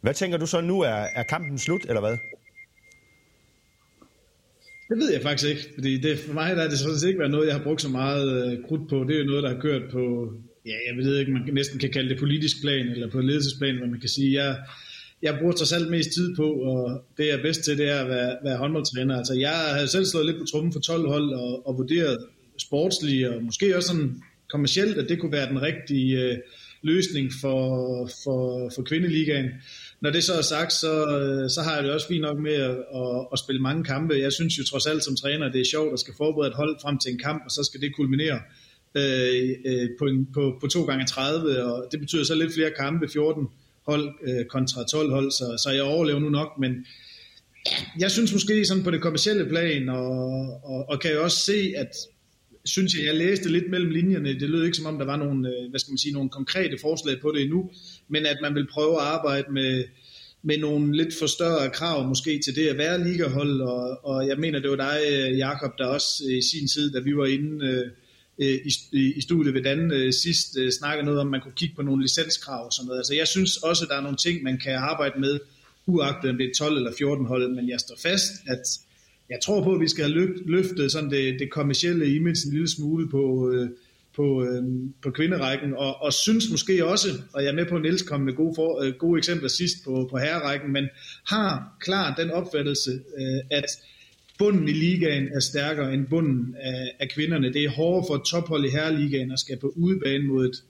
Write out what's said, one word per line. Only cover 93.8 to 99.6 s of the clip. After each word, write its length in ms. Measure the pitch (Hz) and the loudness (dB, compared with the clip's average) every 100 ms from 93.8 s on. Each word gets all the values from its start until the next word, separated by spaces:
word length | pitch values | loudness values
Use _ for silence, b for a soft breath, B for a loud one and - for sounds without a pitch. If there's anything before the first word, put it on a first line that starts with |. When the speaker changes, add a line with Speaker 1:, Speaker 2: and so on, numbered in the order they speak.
| B B B B - - | B B B B -20 2
Speaker 2:
bunden 300 | 208 190 151 | 4 6 4
i 60 | |
ligaen 540 | 156 170 180 160 143 135 | 4 4 4 4 2 0
er 60 | 139 | 0
stærkere 540 | - 147 147 151 135 | 0 0 -2 0 0
end 140 | 139 131 | 0 0
bunden 480 | 165 156 127 120 127 | 2 2 2 -2 -6
af, 320 | 135 127 127 - | -6 -6 -6 -4
af 100 | 135 | -4
kvinderne. 440 | 151 156 160 127 | -2 0 2 2
Det 100 | 143 | 2
er 60 | 147 | 0
hårdere 360 | 127 165 180 180 | 2 2 2 0
for 80 | |
et 100 | 143 | -2
tophold 400 | - 170 170 156 | 0 -2 0 0
i 40 | 135 | 2
herreligaen 640 | 143 156 156 147 139 127 | 0 0 2 2 0 -2
at 80 | 131 | -4
skal 180 | - | -4
på 140 | 131 | -4